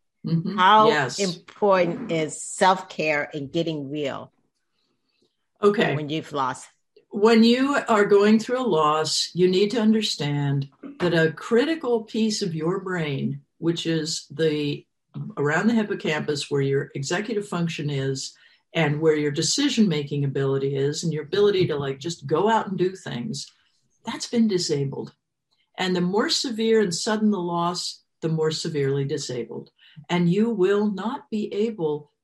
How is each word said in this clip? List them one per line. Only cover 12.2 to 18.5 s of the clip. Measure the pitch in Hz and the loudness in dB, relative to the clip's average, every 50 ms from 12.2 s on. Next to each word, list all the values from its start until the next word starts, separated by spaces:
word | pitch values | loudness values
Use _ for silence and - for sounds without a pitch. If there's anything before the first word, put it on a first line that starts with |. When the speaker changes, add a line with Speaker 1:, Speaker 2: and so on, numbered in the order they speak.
| 220 214 208 - | 0 0 0 -2
Speaker 1:
of | 208 175 160 | -4 -4 -4
your | 156 156 170 196 196 | -4 -2 -2 -4 -4
brain, | 185 185 180 170 156 147 135 139 143 139 143 - - _ _ - | -4 -6 -4 -4 -4 -4 -4 -4 -4 -4 -6 -8 -12 _ _ -6
which | 165 165 165 - - | -4 -2 -2 -2 -2
is | 165 165 160 156 160 160 - - - | -2 -2 -2 -2 -4 -6 -8 -10 -10
the | 147 151 160 156 151 151 147 143 143 143 - _ _ _ _ _ - 143 143 - - - | -4 -2 0 0 0 -2 -2 -4 -6 -8 -10 _ _ _ _ _ -14 -12 -12 -10 -6 -4
around | 143 147 156 175 202 226 | -2 0 0 2 2 2
the | 240 | 2
hippocampus | 220 208 202 190 175 - 170 156 151 147 - 151 143 - - | 2 0 -2 -4 -4 -4 -2 -2 -2 -2 -4 -4 -4 -4 -4
where | 147 139 | -2 -2
your | 139 139 139 139 139 - - | 0 0 0 -2 -2 -4 -8
executive | 139 139 - 180 185 214 254 220 202 202 - | -8 -6 -4 -4 -4 -4 -4 -4 -6 -6 -4
function | - 175 170 165 - - 143 147 | -4 -4 -4 -4 -4 -4 -6 -4
is | 143 135 135 139 135 135 - - - _ _ _ | -4 -4 -2 -4 -4 -6 -8 -12 -16 _ _ _